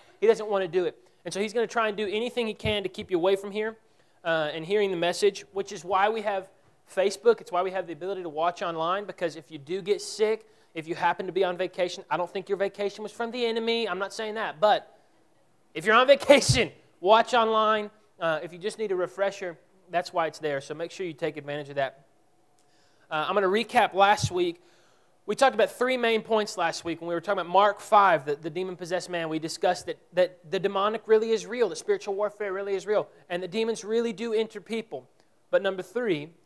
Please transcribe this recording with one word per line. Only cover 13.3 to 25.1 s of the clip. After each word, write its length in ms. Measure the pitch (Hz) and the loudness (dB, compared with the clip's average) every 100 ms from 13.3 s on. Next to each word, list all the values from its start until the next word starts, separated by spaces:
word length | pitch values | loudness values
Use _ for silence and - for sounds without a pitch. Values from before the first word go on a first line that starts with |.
the 120 | 247 | -2
enemy. 460 | 233 226 226 233 208 | -2 0 0 0 -2
I'm 80 | 180 | -4
not 160 | 196 | -6
saying 220 | - 220 220 | -6 -8 -6
that. 240 | 185 147 | -6 2
But 360 | 208 170 - _ _ _ _ _ _ _ _ | 4 4 0 _ _ _ _ _ _ _ _
if 120 | 160 180 | -4 4
you're 100 | 226 | 6
on 100 | 262 | 8
<laughs> 80 | 277 | 6
vacation, 560 | - 277 - - 160 - _ _ | 8 6 8 2 0 -4 _ _
watch 340 | 180 220 226 | 6 6 6
online. 560 | 240 220 220 214 214 208 - _ _ | 4 4 4 4 2 -2 -12 _ _
Uh, 220 | 165 156 | -2 -2
if 100 | 165 | -6
you 60 | 175 | -8
just 180 | 208 214 | -8 -6
need 140 | 214 | -4
a 40 | 180 | -2
refresher, 600 | 175 - 196 196 185 165 _ _ _ | -2 -2 -2 -2 -10 -12 _ _ _
that's 240 | 175 180 | -4 -2
why 140 | 175 160 | -2 -2
it's 100 | - | -4
there. 240 | 156 139 | -4 -4
So 140 | 139 151 | -6 -10
make 160 | 170 | -10
sure 120 | - | -8
you 100 | 180 | -8
take 220 | 143 160 151 | -6 -6 -6
advantage 340 | 143 147 143 | -8 -10 -6
of 80 | 139 | -4
that. 280 | 135 - _ _ _ _ _ _ _ _ _ _ _ | -4 -6 _ _ _ _ _ _ _ _ _ _ _
Uh, 140 | 156 156 | -4 0
I'm 60 | |
gonna 140 | 202 185 | 0 2
recap 480 | 208 233 240 185 185 | 0 2 2 2 4
last 340 | 196 208 - | 4 4 0
week. 320 | 180 175 165 _ _ _ _ _ | -2 -2 -4 _ _ _ _ _